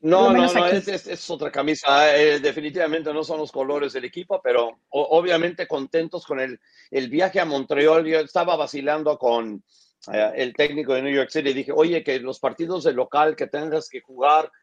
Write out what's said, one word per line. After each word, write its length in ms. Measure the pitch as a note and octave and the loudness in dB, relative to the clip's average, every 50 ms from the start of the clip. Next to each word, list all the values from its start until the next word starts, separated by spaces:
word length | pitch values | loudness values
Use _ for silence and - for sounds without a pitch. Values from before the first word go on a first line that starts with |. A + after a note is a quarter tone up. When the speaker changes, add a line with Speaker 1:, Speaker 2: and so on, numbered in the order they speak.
Speaker 1:
No, 180 | - D#3 E3+ F#3 | 2 4 4 6
Speaker 2:
Por 80 | G#3+ | 6
lo 60 | A#3 A#3+ | 6 6
Speaker 1:
no, 60 | B3 | 4
Speaker 2:
menos 140 | B3 - - | 4 4 4
Speaker 1:
no, 100 | F3 F3 | 2 2
Speaker 2:
aquí. 120 | F3+ F#3 | 4 2
Speaker 1:
es, 120 | G3+ F#3+ G3+ | 0 0 -4
es, 180 | G3+ F3 - | -8 -8 -8
es 240 | - F3+ E3+ - - | -10 -12 -12 -10 -10
otra 200 | F3 C#3+ D3+ C#3+ | -8 -6 -6 -6
camisa, 640 | - C#3 C#3 D3 D#3 C#3+ - C#3+ C#3 C#3 D3 D3+ D3 | -4 -4 -2 -2 -2 -2 2 2 4 6 6 6 6
eh, 240 | C#3+ D3+ D3+ D3 D3 | 6 6 6 4 4
definitivamente 760 | C3+ D3 B2+ D#3+ D3+ D3+ D3 F#3 E3+ D3+ D3+ E3 D#3 D#3 D3 | 0 -2 -2 -2 -8 -8 -4 -2 -2 -2 -2 -4 -4 -4 -4
no 100 | D3+ D#3 | -6 -4
son 140 | D3+ E3+ D#3 | -6 -6 -6
los 120 | D#3 C#3+ | -6 -8
colores 440 | - C#3 C3+ C3 C#3+ D3 C#3+ C#3 B2 | -4 -6 -4 -2 -2 -4 -4 -4 -6
del 100 | C3 B2 | -8 -10
equipo, 360 | B2+ _ E3+ F3+ _ D3+ - - | -10 _ -12 -8 _ -6 -2 0
pero 260 | C3 B2 A#2+ A#2+ A#2 A2+ _ _ _ | 2 2 2 2 0 -4 _ _ _
o-, 280 | - C#3 D3 C#3 D3+ E3 | -4 -2 0 2 2 2
obviamente 480 | F3 F3+ F3 E3 E3 F3 F3 E3+ F3+ | 4 4 0 0 0 -2 -4 -6 -8
contentos 600 | - E3 C#3+ C3+ C3+ - E3 E3 D#3+ - F3 - | -6 -6 -6 -6 -2 -2 -2 -2 -2 -8 -12 -8
con 120 | - D3+ C3+ | -8 -6 -6
el, 220 | C3 C3 B2 - _ _ _ _ - _ | -6 -6 -8 -14 _ _ _ _ -20 _
el 180 | - C3+ C3 A#2+ | -4 -4 -4 -2
viaje 320 | B2 D3+ F3+ F#3+ F#3 G3 | 0 0 0 0 0 -2
a 60 | F3+ | -2
Montreal. 580 | D#3+ C#3+ C#3 C3 - D3+ C#3 D3 D#3 D#3+ E3 E3 | 0 -2 -4 -4 -2 0 2 4 4 4 4 2
Yo 160 | D#3 D#3+ D#3 | 2 0 0
estaba 360 | D#3 D3 - F#3 E3+ F3 F3 | -2 0 -2 -2 0 0 0
vacilando 600 | D#3 D3 C3 - C#3+ C3+ C#3+ D3+ D#3 D#3 D3+ D3 - | -2 -2 -4 -6 -6 -2 -2 -2 0 0 -2 -2 0
con, 460 | - B2 A#2 A#2 A2+ A2 G#2+ G2+ _ _ _ _ _ _ _ _ - - G#2+ | 0 0 0 0 -2 -4 -10 -14 _ _ _ _ _ _ _ _ -18 -6 0
eh, 200 | G#2+ G#2+ G#2+ A2 | 0 0 0 0
el 160 | A#2+ C3+ B2 A2+ | -2 -4 -4 0
técnico 400 | - D3 D3 D3 D3 D3+ A#2+ C3+ | 0 0 0 0 -4 -2 -2 -2
de 100 | C3 C3 | -2 0
New 120 | C#3 C#3 | -2 0
York 160 | C#3 C3 B2+ | 0 -2 -2
City, 240 | - D#3 D3 C#3 C3+ | -2 -4 -2 -2 -2
dije, 180 | C3 C3 C3+ C#3+ | -4 -4 -4 2
"Oye, 320 | D3+ D#3 E3+ E3+ E3 D#3+ | 2 2 2 2 -2 -2
que 160 | - C3+ C3 | -2 -4 -4
los 180 | A#2+ B2+ C3 - | -4 -8 -10 -4
partidos 460 | - C3+ - - E3 E3 F#3 F3+ C#3 | -4 -6 -4 -4 -8 -6 -6 -2 -2
de 80 | D#3+ C#3 | -2 0
local 420 | B2 B2+ B2 - D3 D3+ D#3 D#3 | 0 -4 -2 2 2 2 2 2
que 120 | D#3 C#3+ | -2 -6
tengas 420 | - - D3+ D3+ D#3+ D3+ D#3 D#3 - | -6 -6 -8 -6 -4 -4 -6 -6 -6
que 140 | _ B2+ _ | _ -18 _
jugar, 500 | _ C3 B2+ B2+ C#3+ D3+ D#3 D#3+ D#3 _ _ | _ -8 0 2 4 4 4 2 -2 _ _